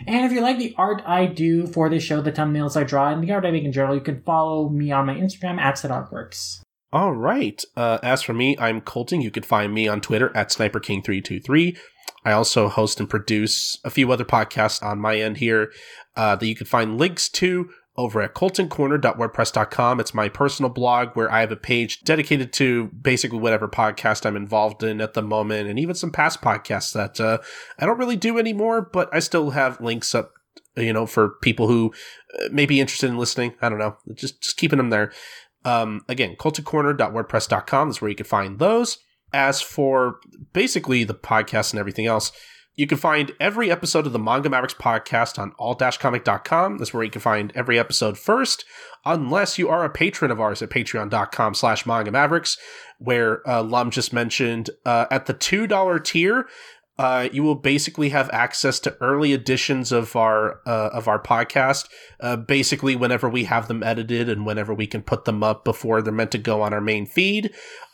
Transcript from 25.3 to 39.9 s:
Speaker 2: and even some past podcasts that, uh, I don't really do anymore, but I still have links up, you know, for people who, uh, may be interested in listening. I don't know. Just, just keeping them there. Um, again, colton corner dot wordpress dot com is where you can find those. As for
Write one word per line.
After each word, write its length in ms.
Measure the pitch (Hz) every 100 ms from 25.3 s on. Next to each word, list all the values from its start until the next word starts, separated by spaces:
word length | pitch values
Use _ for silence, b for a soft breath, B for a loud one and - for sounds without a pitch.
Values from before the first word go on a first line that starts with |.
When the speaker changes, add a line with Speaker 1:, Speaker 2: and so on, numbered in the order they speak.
| 107 107 107 104
Speaker 2:
and 100 | 107
even 160 | 165
some 160 | 175 170
past 300 | 151 180 -
podcasts 520 | 123 98 - 101 -
that, 260 | 110 98 -
uh, 180 | 110 110 B B B B
I 80 | 175
don't 120 | 240
really 180 | 247 226
do 200 | 220 233
anymore, 440 | 226 208 220 226
but 260 | - 185 170
I 60 | 160
still 300 | 160 170 147
have 300 | 135 135 123
links 320 | 117 117 -
up, 200 | 117 - _ _ - _ -
you 160 | 113
know, 140 | 110 113
for 300 | - 104 -
people 280 | - 113 113
who, 260 | 117 113 B B B B -
uh, 60 | -
may 160 | 143 143
be 140 | 139
interested 300 | 135 - 131
in 60 | 120
listening. 380 | 120 - 120 -
I 60 | 120
don't 100 | 107
know. 180 | 107 107 -
Just, 300 | 110 - -
just 140 | - -
keeping 220 | 165 139
them 120 | 123
there. 220 | 107 104 B B B B _
Um, 440 | 127 120 110 107 -
again, 280 | 127 107 85
colton 280 | 156 156
corner 300 | 151 156 143
dot 180 | 143 113
wordpress 340 | 110 110 113 -
dot 200 | 101 -
com 240 | 135 151
is 100 | 120
where 80 | 107
you 80 | 101
can 80 |
find 340 | - 107 98 101
those. 380 | 175 226 233 - _ _ _
As 300 | 139 139 139
for 580 | - - 139